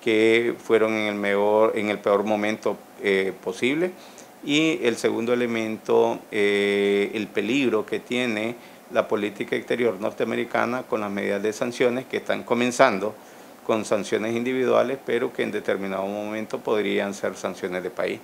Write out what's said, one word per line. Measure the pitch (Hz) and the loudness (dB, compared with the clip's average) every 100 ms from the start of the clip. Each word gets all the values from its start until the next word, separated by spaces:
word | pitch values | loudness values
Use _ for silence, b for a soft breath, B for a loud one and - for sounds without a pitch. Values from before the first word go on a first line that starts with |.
que | - 110 110 113 117 - | 2 4 6 6 2 -4
fueron | - 113 110 110 | 2 4 4 2
en | 107 | -2
el | 104 | -2
mejor, | 101 101 101 107 110 - | 0 2 4 6 4 2
en | 104 | -2
el | 101 | 0
peor | 110 101 | 2 2
momento, | 101 107 104 110 113 101 - - | 2 0 0 -2 -2 -4 -10 -6
eh, | 104 95 95 92 | 0 2 2 -2
posible. | - 92 127 147 185 185 B B B - - | -8 -2 -2 0 -2 -6 B B B -16 0
Y | 143 160 156 | 2 2 2
el | 120 113 | 0 2
segundo | - 107 117 | 0 0 0
elemento, | 123 120 117 110 110 - 117 117 117 - | 0 0 0 -2 -6 2 4 4 0 -6
eh, | 110 101 101 101 101 101 101 101 113 | 0 2 4 2 2 2 2 0 -2
el | 101 | -4
peligro | - 104 135 131 107 101 | -4 0 2 2 0 -2
que | 104 | -6
tiene | - 123 123 107 110 120 B B - | -4 -4 -2 -2 -4 -8 B B -4
la | - 107 | -2 0
política | 110 104 101 120 127 | 0 -2 -4 -4 -4
exterior | 110 120 120 98 | -2 0 0 0
norteamericana | 107 - 113 117 117 117 113 127 | -6 -4 -4 -2 -2 0 0 -2
con | 127 113 | -4 -4
las | 104 | -4
medidas | 98 101 101 | -4 -2 -2
de | 104 | -2
sanciones | 107 123 120 127 120 135 | -2 -4 0 0 0 -4
que | 107 | -8
están | - 98 | -4 -6
comenzando | 98 120 123 120 135 101 101 - B B B B - | -2 0 0 4 4 4 -4 -6 B B B B -2
con | 113 | -2
sanciones | 104 110 95 107 107 117 | 0 -2 0 -2 -2 -2
individuales, | 120 127 123 113 120 135 - | -2 -2 2 4 2 -2 -2
pero | 120 123 | -2 -2
que | - | -2
en | 113 | -2
determinado | 104 - 101 98 95 95 | -2 -2 -2 -2 -4 -4
momento | 104 104 107 107 120 | -4 -6 -6 -6 -8
podrían | - 107 101 101 101 | -2 0 0 0 -2
ser | 101 101 95 | -4 -6 -6
sanciones | 101 92 95 90 | -8 -6 -6 -6
de | 90 | -6
país. | - 95 104 | -4 -4 -4